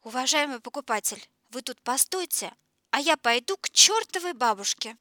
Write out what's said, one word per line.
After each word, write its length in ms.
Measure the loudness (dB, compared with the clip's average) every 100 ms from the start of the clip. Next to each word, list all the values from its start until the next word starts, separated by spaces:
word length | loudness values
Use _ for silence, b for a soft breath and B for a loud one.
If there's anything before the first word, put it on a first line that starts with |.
Уважаемый 560 | -6 -4 0 2 0 -6
покупатель, 680 | -10 -12 -4 -4 -4 -8 -16 _ _
вы 120 | -12
тут 200 | -10 -10
постойте, 720 | -4 0 0 -2 -4 -6 -6 -14 _ _ _
а 80 | 0
я 180 | 2 2
пойду 400 | 2 0 0 -6
к 120 | 0
чёртовой 640 | 6 6 4 -2 -6 -6
бабушке. 640 | 0 0 0 -4 -6 -8 -12